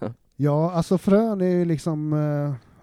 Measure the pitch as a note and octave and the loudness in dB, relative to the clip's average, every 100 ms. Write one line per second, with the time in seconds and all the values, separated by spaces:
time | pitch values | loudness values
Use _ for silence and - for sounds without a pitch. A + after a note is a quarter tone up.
0 | - - _ - D3 D3 E3 E3+ - F#3 | -8 -10 _ -2 0 2 0 -2 0 0
1 | - G3 A3+ G3 F3+ F3+ E3+ D#3 F3 D3+ | 4 4 4 0 0 2 0 -2 -2 -4
2 | D3+ D3+ D3+ D3 C#3+ B2+ - - | -2 0 0 -2 -4 -6 -12 -18